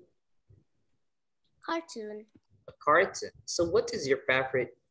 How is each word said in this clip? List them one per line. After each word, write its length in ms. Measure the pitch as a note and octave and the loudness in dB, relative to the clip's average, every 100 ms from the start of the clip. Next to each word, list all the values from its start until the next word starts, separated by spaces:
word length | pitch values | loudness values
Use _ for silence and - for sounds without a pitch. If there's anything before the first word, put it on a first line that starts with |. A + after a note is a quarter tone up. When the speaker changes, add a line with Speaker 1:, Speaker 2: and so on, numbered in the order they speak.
| - _ _ _ _ - _ _ _ _ _ _ _ _ _ _ | -20 _ _ _ _ -20 _ _ _ _ _ _ _ _ _ _
Speaker 1:
Cartoon. 600 | - E4 E4 A#3 G#3+ G#3+ A3 - _ _ - | -6 -6 -6 -10 -12 -12 -16 -20 _ _ -20
Speaker 2:
A 60 | - | -4
cartoon. 480 | - D#3 G3 - - - | 4 4 4 -2 -12 -12
So 200 | - - E3+ | -6 -2 2
what 260 | G#3+ - | 2 0
is 160 | - C#3 | -2 0
your 100 | C3 - | 0 2
favorite 500 | C3 C3 C3 A#2 - _ | 2 2 0 -2 -6 _